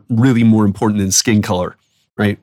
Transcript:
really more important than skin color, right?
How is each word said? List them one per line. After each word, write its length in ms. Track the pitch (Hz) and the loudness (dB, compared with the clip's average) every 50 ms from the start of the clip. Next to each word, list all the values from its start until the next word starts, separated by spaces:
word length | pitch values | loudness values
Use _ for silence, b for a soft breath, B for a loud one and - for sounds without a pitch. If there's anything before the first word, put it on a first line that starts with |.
| _ - | _ -4
really 340 | 123 113 120 135 127 117 117 | -2 0 2 2 2 2 2
more 220 | 113 110 110 107 | 2 2 2 2
important 340 | 101 95 - 123 110 104 104 | 0 -2 -2 -2 -2 -2 -2
than 120 | 98 95 | -2 -2
skin 300 | 92 - - - 110 107 | -2 -2 0 0 0 0
color, 360 | 101 - 101 90 90 82 - _ _ _ _ _ _ _ _ - | 0 0 -4 -4 -4 -8 -10 _ _ _ _ _ _ _ _ -4
right? 200 | 107 101 101 - | -2 -2 -4 -4